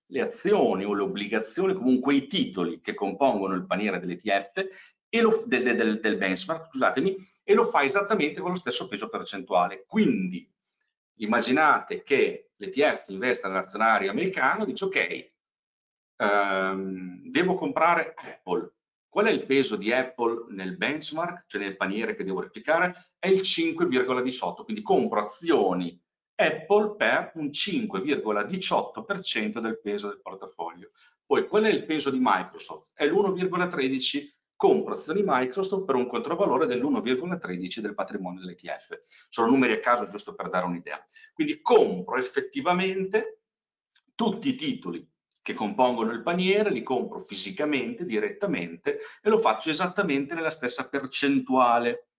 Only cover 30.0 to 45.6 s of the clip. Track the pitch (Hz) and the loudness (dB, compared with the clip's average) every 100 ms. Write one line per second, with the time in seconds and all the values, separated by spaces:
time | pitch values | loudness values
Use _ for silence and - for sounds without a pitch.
30 | 101 98 92 95 95 - 85 87 95 _ | -6 -10 -14 -14 -16 -12 -12 -12 -20 _
31 | _ _ - - - 202 220 185 - 156 | _ _ 0 0 2 2 4 2 0 -2
32 | 139 131 120 95 92 - - 80 _ - | 0 2 4 2 0 -14 -16 -16 _ 0
33 | 147 190 196 180 180 175 175 156 131 131 | 2 4 2 0 -2 0 -2 0 -2 0
34 | - 143 143 _ _ - 196 220 - - | -2 -4 -8 _ _ 2 4 4 0 -6
35 | - 196 185 127 127 196 185 190 190 127 | -4 -2 2 2 0 -2 -2 -2 0 0
36 | 120 120 127 170 202 185 247 - 294 240 | 0 -4 -4 0 2 2 2 0 0 0
37 | 208 131 180 170 - 90 92 - 104 104 | 0 -2 -2 -6 -6 -6 -6 -6 -6 -6
38 | 95 101 92 90 90 - 85 71 - - | -6 -6 -8 -10 -14 -14 -12 -12 -12 -18
39 | _ - - - 117 135 127 - 123 120 | _ -20 -8 0 4 4 4 2 2 2
40 | - 101 - 95 90 92 90 85 80 73 | 0 -10 -12 -10 -4 -2 -2 -6 -8 -14
41 | _ - - - 147 - - 226 - 92 | _ -20 -14 -4 -4 -2 6 6 6 0
42 | - 123 127 135 - 139 151 180 190 190 | -4 -4 -2 -4 -4 -4 0 2 0 -2
43 | 190 220 440 - _ _ _ _ _ _ | 0 -2 -2 -12 _ _ _ _ _ _
44 | _ - 220 - - - 151 - 90 82 | _ -2 -2 0 -2 -2 -4 -6 -8 -10
45 | - _ _ _ - 107 | -12 _ _ _ -10 -4